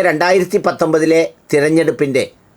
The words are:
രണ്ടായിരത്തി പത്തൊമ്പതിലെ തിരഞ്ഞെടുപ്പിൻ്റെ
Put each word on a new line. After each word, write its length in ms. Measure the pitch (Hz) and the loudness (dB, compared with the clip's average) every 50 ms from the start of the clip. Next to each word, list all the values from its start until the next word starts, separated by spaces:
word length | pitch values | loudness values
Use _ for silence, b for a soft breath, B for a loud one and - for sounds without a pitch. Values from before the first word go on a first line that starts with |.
| 185 180 | 2 0
രണ്ടായിരത്തി 520 | 160 156 175 180 190 196 180 180 - 202 - | 0 0 0 2 2 0 0 0 -2 -2 -2
പത്തൊമ്പതിലെ 560 | 180 170 - 170 160 156 160 160 156 160 165 165 - - _ _ - - | -2 -2 -2 -2 0 0 0 2 2 2 2 0 -2 -4 _ _ -2 0
തിരഞ്ഞെടുപ്പിൻ്റെ 720 | 147 139 156 160 160 160 151 147 - 147 139 131 127 101 - - _ _ _ _ | 0 0 2 2 0 0 0 -2 -2 -2 -2 -2 -2 -4 -6 -8 _ _ _ _